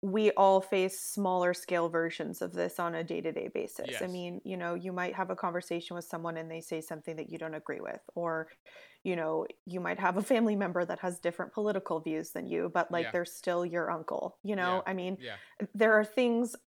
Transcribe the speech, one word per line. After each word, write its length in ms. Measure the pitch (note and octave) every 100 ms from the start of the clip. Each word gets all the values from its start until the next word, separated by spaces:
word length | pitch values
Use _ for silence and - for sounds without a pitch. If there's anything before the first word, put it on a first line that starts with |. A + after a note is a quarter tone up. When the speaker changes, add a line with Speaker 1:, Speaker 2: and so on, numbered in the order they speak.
Speaker 1:
We 300 | G3 G3+ G#3+
all 300 | F#3+ G3 F#3+
face 360 | F#3+ G3 F#3 -
smaller 560 | - - G3 F#3 F3+
scale 360 | F3 - F3 E3+
versions 520 | E3 E3 - D#3 F3
of 120 | F#3
this 260 | F3 F3 E3+
on 160 | E3+ E3
a 80 |
day-to-day 460 | E3 E3+ E3 D#3 -
basis. 520 | - - - - -
I 60 | F#3
Speaker 2:
Yes. 40 |
Speaker 1:
mean, 280 | F3+ F3 F3+ -
you 100 | F#3
know, 180 | E3+
you 200 | F3 F#3
might 200 | F3+ F3+
have 160 | F#3+ F#3
a 60 | F#3
conversation 580 | F#3 F3 - E3+ E3+
with 120 | F3 E3+
someone 320 | E3+ E3 E3
and 120 | D#3+
they 120 | E3
say 180 | D#3+ D#3+
something 380 | D#3 D#3+ D3+ D#3+
that 120 | -
you 80 | E3
don't 160 | D#3+
agree 280 | D#3 - D3
with, 180 | - - - -
or, 340 | E3+ D#3+ D#3+ - - - - -
you 140 | F#3+ F3
know, 280 | D#3 D#3+ - - -
you 160 | F3+
might 180 | F3 F3+
have 160 | G3+ F#3+
a 60 |
family 340 | F#3+ A#3+ A3+ G#3
member 300 | G3 F3 F3
that 140 | F3
has 200 | F#3 F3
different 320 | F3 E3+ F#3+
political 480 | - G#3+ G3 F#3+ D#3+
views 320 | D#3+ D#3 E3
than 160 | - F3
you, 220 | E3+ F3
but, 160 | F3 E3
like, 160 | F3 E3
Speaker 2:
Yeah. 40 |
Speaker 1:
they're 140 | F3+ F3
still 400 | - - F3 F3
your 260 | E3+ D#3+
uncle, 480 | E3 D#3+ - - -
you 140 | G3 G3+
know? 220 | F3+ F#3
Speaker 2:
Yeah. 120 | F#3+
Speaker 1:
I 40 |
mean, 240 | F#3+ F3+ F#3+
Speaker 2:
Yeah. 180 | B2 G2+ - - G#3
Speaker 1:
there 180 | G3+ A3 A3
are 60 | G#3+
things 500 | - B3 A#3 A#3+ - _